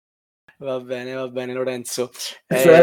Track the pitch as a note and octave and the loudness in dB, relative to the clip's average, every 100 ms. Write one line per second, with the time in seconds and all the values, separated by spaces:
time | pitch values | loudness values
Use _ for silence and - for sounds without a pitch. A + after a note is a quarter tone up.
0 | _ _ _ _ _ _ C3+ C3 B2 B2 | _ _ _ _ _ _ -8 -8 -8 -10
1 | B2+ C3 C3 B2 B2+ B2+ B2+ B2+ A#2+ - | -8 -8 -8 -8 -8 -6 -6 -6 -8 -8
2 | B2 - - - - B2+ E3 E3 | -8 -10 -14 -14 -4 4 6 8